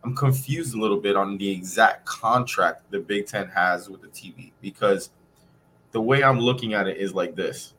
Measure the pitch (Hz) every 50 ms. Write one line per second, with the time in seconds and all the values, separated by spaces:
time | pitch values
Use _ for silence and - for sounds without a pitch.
0 | - 117 127 - 143 135 127 - - - 147 165 165 135 110 110 110 107 101 101
1 | 101 101 101 101 98 98 101 95 98 101 98 92 90 92 - 113 113 107 - -
2 | _ - - - - 113 117 123 113 - - - 92 85 - - _ _ 101 98
3 | 87 - 104 101 101 - - 104 98 87 - 98 90 92 90 87 90 98 95 92
4 | - - _ - - 95 87 - - - _ _ - 98 95 - - 104 98 95
5 | - - _ _ _ _ _ _ _ _ _ _ _ _ _ _ _ _ _ 113
6 | 110 113 135 139 139 135 135 127 120 120 127 127 123 110 107 104 98 95 92 -
7 | 98 98 90 95 87 85 80 90 92 71 - - - - _